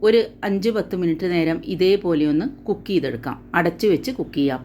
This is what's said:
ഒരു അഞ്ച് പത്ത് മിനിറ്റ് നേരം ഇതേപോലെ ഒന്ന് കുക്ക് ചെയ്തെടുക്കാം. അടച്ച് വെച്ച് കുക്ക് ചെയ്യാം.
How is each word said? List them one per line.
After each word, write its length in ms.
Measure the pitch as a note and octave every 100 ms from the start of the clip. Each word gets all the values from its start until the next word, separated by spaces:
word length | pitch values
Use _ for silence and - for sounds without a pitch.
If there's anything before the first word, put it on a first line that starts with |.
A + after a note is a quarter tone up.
| G#3
ഒരു 120 | A3+ A3 - G#3
അഞ്ച് 240 | G3 G3+ A3
പത്ത് 220 | - F#3
മിനിറ്റ് 280 | F3 D#3+ F#3
നേരം 260 | F3 D#3+ E3 - F3
ഇതേപോലെ 500 | F#3 G3 F#3 E3 D3+
ഒന്ന് 140 | D3 A#3 - -
കുക്ക് 200 | G3 -
ചെയ്തെടുക്കാം. 460 | F#3+ C3+ A#2+ C3 A#2+ - E3+
അടച്ച് 280 | E3+ E3 G#3+
വെച്ച് 180 | E3 - -
കുക്ക് 180 | E3 -
ചെയ്യാം. 220 | C#3 C3